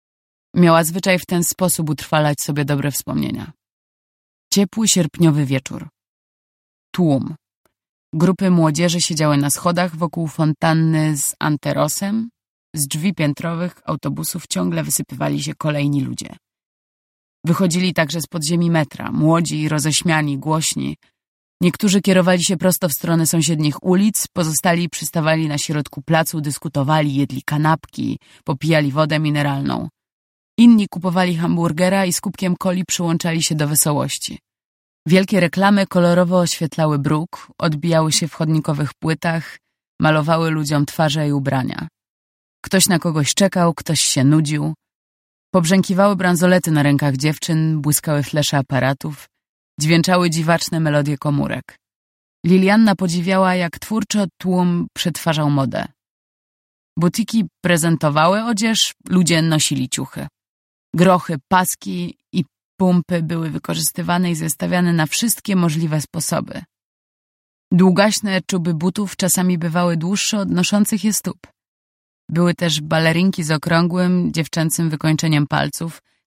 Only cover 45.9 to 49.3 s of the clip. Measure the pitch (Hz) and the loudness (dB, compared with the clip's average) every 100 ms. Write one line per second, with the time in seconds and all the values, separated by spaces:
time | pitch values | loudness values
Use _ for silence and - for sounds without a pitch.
45.9 | 185 202 190 185 175 180 185 165 151 143 | 4 4 4 0 2 4 4 4 2 4
46.9 | 143 147 131 151 151 - 160 160 156 147 | 2 0 0 -2 -2 -2 0 0 0 0
47.9 | 147 - 147 139 156 143 147 131 135 127 | -2 0 -2 -2 -2 0 0 0 0 0
48.9 | 139 156 143 - | -2 -6 -12 -18